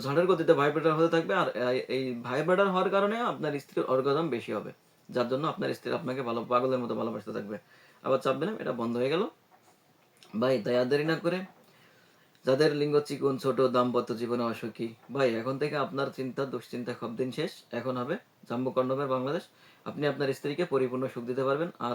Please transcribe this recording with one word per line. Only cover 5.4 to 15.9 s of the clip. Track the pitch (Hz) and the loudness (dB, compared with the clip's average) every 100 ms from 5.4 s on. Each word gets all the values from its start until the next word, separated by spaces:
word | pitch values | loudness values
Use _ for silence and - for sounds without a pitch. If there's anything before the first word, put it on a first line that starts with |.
| 156 | -2
আপনার | - 135 123 | -2 -4 -4
স্ত্রী | 123 123 | -4 -4
আপনাকে | 117 131 120 | -4 -4 -4
ভালো, | 117 107 | -4 0
পাগলের | 123 131 127 | 2 2 0
মতো | 117 113 | -2 -4
ভালোবাসতে | 113 113 110 110 | -4 -6 -8 -8
থাকবে। | 104 104 _ - - _ 127 | -8 -10 _ -20 -20 _ 0
আবার | 131 | 2
চাপ | 139 135 | 2 0
দিলাম, | 170 220 | -2 -4
এটা | 147 120 | -6 -2
বন্ধ | 117 120 | -2 0
হয়ে | 135 | 2
গেল। | 165 254 - _ _ _ _ _ _ _ _ - 107 | 2 0 -6 _ _ _ _ _ _ _ _ -8 -2
ভাই | 127 127 | 2 2
তাই | 104 123 | 2 2
আর | 123 | 4
দেরি | 143 156 | 2 2
না | 160 | 0
করে, | 170 185 190 - _ _ - _ _ _ _ _ | 0 -2 -6 -16 _ _ -20 _ _ _ _ _
যাদের | - 131 156 147 | 0 4 4 4
লিঙ্গ | 147 147 143 | 4 2 2
চিকন, | 135 135 135 | 0 0 2
ছোট, | 135 120 131 123 | 0 4 4 4
দাম্পত্য | 123 120 120 113 | 4 2 0 -4
জীবনে | 117 120 117 | -2 0 -2
অসুখী, | 113 113 - 117 113 - | -2 -8 -6 -8 -8 -8
ভাই | 135 131 113 | 0 2 2
এখন | 123 135 | -2 -2
থেকে | 147 147 | -2 -2
আপনার | 123 | -2